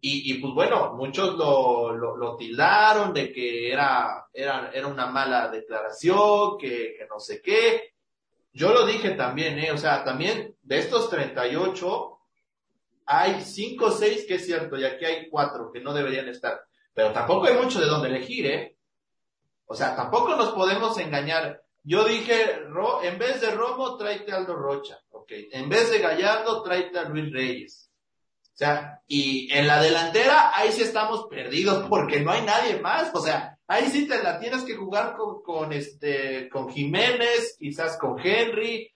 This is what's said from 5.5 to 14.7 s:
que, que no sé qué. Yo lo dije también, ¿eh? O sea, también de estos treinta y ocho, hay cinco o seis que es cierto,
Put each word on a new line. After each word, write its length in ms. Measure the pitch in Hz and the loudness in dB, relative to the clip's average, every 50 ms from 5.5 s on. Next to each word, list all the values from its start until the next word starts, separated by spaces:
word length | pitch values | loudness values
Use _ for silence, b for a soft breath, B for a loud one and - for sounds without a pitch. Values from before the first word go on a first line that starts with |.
| 113 110 110 - 113 110 107 110 - - - 170 190 202 208 208 208 202 208 - - - | -4 -8 -8 -6 -6 -6 -6 -6 -8 -2 0 2 4 6 6 6 6 6 4 2 0 -4
que, 360 | - 131 120 120 117 110 - | -6 -6 -4 -4 -4 -6 -8
que 100 | - 107 - | -12 -16 -14
no 100 | 107 107 | -14 -14
sé 240 | - - 104 107 _ | -12 -12 -12 -8 _
qué. 520 | 175 202 226 226 233 226 226 - - _ _ _ _ _ _ _ _ _ _ _ _ _ | 2 2 4 4 4 2 2 -4 -8 _ _ _ _ _ _ _ _ _ _ _ _ _
Yo 200 | 127 156 185 226 | 0 4 6 6
lo 140 | 247 226 | 6 6
dije 240 | 202 214 196 - 202 - | 6 2 0 0 -2 0
también, 460 | - 127 123 131 143 160 156 143 147 | 0 -2 -2 -2 -2 -4 -4 -2 -4
¿eh? 140 | 156 160 151 | -2 -2 -2
O 60 | 147 | 0
sea, 260 | - 160 147 135 - | 2 2 2 2 2
también 500 | 135 127 127 160 196 226 226 220 - - _ _ | -2 -4 -2 -2 -2 -2 -2 -4 -10 -14 _ _
de 160 | 131 131 156 | -2 0 0
estos 320 | - - 247 233 233 - | 0 2 0 0 0 0
treinta 380 | 185 160 139 127 - 131 120 123 | -2 -2 -4 -4 -4 -2 -2 -2
y 80 | 139 | 0
ocho, 600 | 160 185 185 185 - 175 180 208 247 - - - _ _ _ _ _ _ _ _ _ _ _ _ _ _ _ _ _ _ | 0 0 -2 -2 -2 -4 -4 -4 -4 -6 -8 -14 _ _ _ _ _ _ _ _ _ _ _ _ _ _ _ _ _ _
hay 340 | - 143 160 180 190 196 - | 0 2 4 4 2 2 -2
cinco 460 | - - - - 208 240 254 - 233 | -6 -10 -8 -8 -8 -8 -2 2 2
o 40 | 214 | 2
seis 340 | - - 214 214 233 220 - - | 2 4 2 2 2 2 -4 -4
que 60 | 185 | -4
es 120 | 175 - | -4 -2
cierto, 300 | - 170 165 151 143 | -2 -4 -4 -4 -4